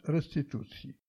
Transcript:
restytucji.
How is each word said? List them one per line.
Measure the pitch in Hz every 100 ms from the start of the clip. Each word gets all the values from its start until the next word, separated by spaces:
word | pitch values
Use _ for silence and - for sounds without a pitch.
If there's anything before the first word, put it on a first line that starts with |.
restytucji. | - 160 - 151 139 107 - - - -